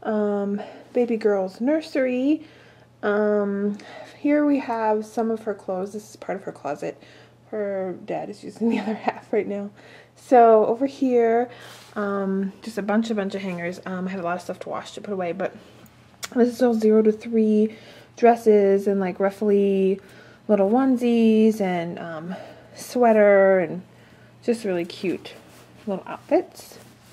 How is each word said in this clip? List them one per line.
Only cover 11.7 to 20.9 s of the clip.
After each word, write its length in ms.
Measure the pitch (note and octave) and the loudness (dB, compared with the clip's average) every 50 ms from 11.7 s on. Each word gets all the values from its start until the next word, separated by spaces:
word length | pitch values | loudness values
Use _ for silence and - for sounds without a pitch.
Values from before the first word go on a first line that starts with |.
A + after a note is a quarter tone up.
| - - - - - | -20 -20 -20 -14 -8
um, 560 | G#3+ G#3 G3+ G3+ G3+ G3 F#3+ F#3+ F#3+ G3 G3 G3 - - | -6 -6 -4 -4 -4 -4 -2 -2 -2 -4 -6 -8 -12 -16
just 160 | A3+ - - | -12 -10 -8
a 20 | |
bunch, 300 | G3 G#3 G3+ A3 A3+ A3+ | -4 -2 0 0 0 0
a 40 | A#3 | -2
bunch 200 | G#3+ G3 F#3+ F#3+ | -4 -4 -6 -6
of 80 | G3 G3 | -8 -8
hangers. 360 | F#3+ F3+ F3 E3+ E3+ F3+ F3+ - | -8 -8 -6 -8 -8 -8 -10 -10
Um, 220 | F#3+ F#3 F#3 F#3 F#3+ | -10 -8 -6 -6 -6
I 20 | |
have 100 | F#3+ G3 | -8 -6
a 40 | E3+ | -6
lot 140 | E3+ F3 F3+ | -4 -6 -6
of 40 | |
stuff 160 | - - F#3 F#3 | -6 -10 -12 -12
to 80 | - - | -10 -10
wash 240 | D3+ - - - - | -10 -10 -10 -12 -16
to 80 | - | -16
put 120 | - - G#3 | -10 -8 -6
away, 200 | F#3+ F3+ F3 E3+ | -6 -4 -6 -4
but 220 | F#3+ F#3+ - - - - - - - - - _ _ - _ _ _ - - - | -6 -6 -8 -8 -12 -20 -20 -20 -20 -20 -20 _ _ -20 _ _ _ -16 -6 0
this 140 | C4 A#3 B3 | 2 2 2
is 140 | A#3+ - C4 | 2 0 2
all 100 | B3 A#3 | 2 2
zero 300 | A3 A3 G#3+ G#3+ A3 A3 | 2 4 4 4 6 4
to 80 | G#3+ | 4
three 680 | G#3+ G#3+ - A#3 A#3 A3+ A3 G#3+ G#3+ G#3+ G#3+ A3 G#3+ - - - - - - - - - | 2 0 -4 -2 0 2 2 4 4 2 2 0 -2 -8 -20 -20 -20 -20 -20 -20 -10 2
dresses 720 | - A#3 A#3 A3+ A#3 A3 G#3+ G#3 G3+ G3 G3 G3 G3+ G#3 | 4 4 4 6 4 4 6 6 6 4 2 2 2 0
and, 120 | G3+ G3 | -2 0
like, 200 | G3 F3+ F3 - | -2 -4 -4 -2
roughly 800 | G3 G3 G3 - A3 G#3 G3+ G3+ G3+ G3 G3 F#3+ F#3+ F#3+ F#3+ G3 - - - - - - - - _ - | -2 -2 -2 -2 0 2 2 2 2 2 2 2 2 0 0 -2 -6 -20 -20 -20 -20 -20 -20 -20 _ 0
little 240 | G#3+ G3+ G3 F#3+ | 2 2 4 2
onesies 880 | G#3+ B3+ C4+ C4+ | 2 2 2 2